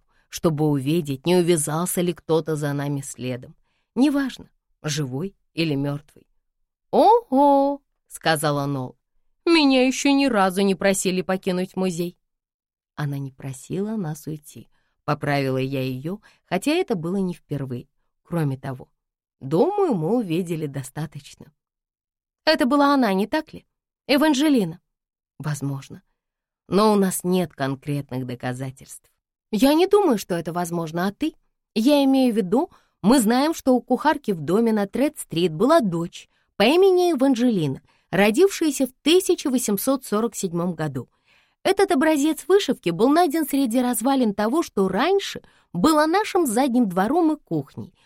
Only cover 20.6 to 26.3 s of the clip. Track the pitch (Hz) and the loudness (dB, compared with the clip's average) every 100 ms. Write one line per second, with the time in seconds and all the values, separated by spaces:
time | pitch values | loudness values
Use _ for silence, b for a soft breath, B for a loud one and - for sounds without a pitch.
20.6 | 156 139 131 - 165 143 - - - _ | -6 -8 -10 -10 -12 -12 -20 -20 -20 _
21.6 | _ _ _ _ _ _ _ _ - 311 | _ _ _ _ _ _ _ _ 0 2
22.6 | 294 285 285 285 233 190 220 311 311 175 | 2 4 4 2 2 0 -2 -4 -6 -14
23.6 | - _ _ _ - 277 311 262 311 269 | -20 _ _ _ -2 2 2 2 2 2
24.6 | 175 170 _ _ _ _ _ - 147 143 | 0 -6 _ _ _ _ _ -10 -8 -6
25.6 | 139 139 131 - _ _ _ | -6 -8 -12 -20 _ _ _